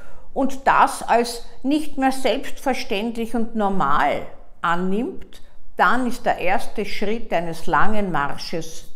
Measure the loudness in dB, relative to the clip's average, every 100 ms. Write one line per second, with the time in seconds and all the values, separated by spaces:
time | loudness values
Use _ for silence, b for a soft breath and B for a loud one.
0 | B B B -2 0 0 2 4 2 0
1 | 0 0 0 -6 B B -2 0 0 2
2 | 2 2 0 0 -2 -2 -2 -2 -2 -4
3 | -4 -6 -2 0 0 0 0 2 2 2
4 | 2 -2 -6 -10 -14 -6 -2 0 0 0
5 | -2 -6 -8 -10 b b -4 0 2 2
6 | 0 -2 -2 0 2 2 2 0 0 0
7 | 2 0 -2 -2 -4 0 2 6 8 6
8 | 4 0 0 -2 -2 -4 -4 -6 -6